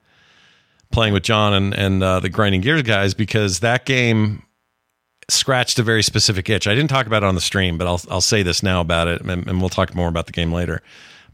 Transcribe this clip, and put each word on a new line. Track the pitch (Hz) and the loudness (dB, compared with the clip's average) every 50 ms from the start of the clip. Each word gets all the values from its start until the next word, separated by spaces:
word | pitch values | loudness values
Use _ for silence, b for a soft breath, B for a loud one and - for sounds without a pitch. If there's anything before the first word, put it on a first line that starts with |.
| b b b b b b b b b b b b b b b b b b | b b b b b b b b b b b b b b b b b b
playing | - 120 110 107 101 | -2 0 2 2 2
with | 95 | 0
John | - - 113 107 107 104 101 | 0 0 2 2 2 2 2
and, | 95 98 98 - | 2 0 0 -2
and, | - 101 95 95 95 | -2 0 0 0 2
uh, | 95 92 92 92 | 2 0 0 0
the | 92 92 | -2 -2
Grinding | 82 113 107 101 95 92 | -2 0 0 2 2 0
Gears | 95 139 160 156 | 0 0 0 0
guys, | 127 113 107 98 98 98 98 | 0 0 0 2 2 0 0
because | - 107 - - 110 104 98 87 85 | -2 -2 -2 0 0 0 0 0 0
that | 117 117 123 127 - | 0 0 0 0 -2
game | - 131 127 120 117 113 110 107 104 107 - - _ _ _ _ _ _ _ _ _ _ _ _ _ _ _ _ - | -2 0 0 2 2 2 2 2 0 -2 -6 -10 _ _ _ _ _ _ _ _ _ _ _ _ _ _ _ _ -2
scratched | - - - - 131 123 120 - - 127 | -2 0 0 0 0 0 0 0 0 0
a | |
very | 110 113 113 110 | 0 2 2 2
specific | 101 - - 107 - - 101 95 90 - | 2 2 2 2 0 0 0 -2 -2 -2
itch. | 107 87 - | -2 0 0
I | 101 107 | 0 0
didn't | 135 151 147 | 0 0 0
talk | 135 135 120 | 0 0 0
about | 107 110 107 | 0 0 0
it | 101 | 2
on | 95 92 | 2 0
the | 87 | 0
stream, | - - - 101 92 90 85 80 | -2 -2 0 0 0 0 0 0
but | 90 | -2
I'll, | 87 87 87 - - | -2 -2 -2 -4 -4
I'll | 92 92 | -4 -2
say | - - 120 104 | 0 2 2 2
this | 95 87 82 - | 2 0 0 -2
now | - 95 92 90 | 0 0 0 0
about | 85 80 85 82 85 85 | 0 0 0 0 0 0
it, | 85 - | -2 -4
and, | - 92 90 87 - | -4 -6 -6 -6 -4
and | - 90 90 | -4 -2 -2
we'll | 92 90 | -2 -2
talk | - 95 92 - - | 0 -2 -2 -2 -2
more | 90 87 85 | -2 -2 -2
about | 82 82 80 | -2 -4 -6
the | - | -6
game | - 87 85 82 | -4 -4 -2 -2
later. | 85 87 87 87 80 - B B B B B B B B B B | -2 -2 -2 -4 -6 -8 B B B B B B B B B B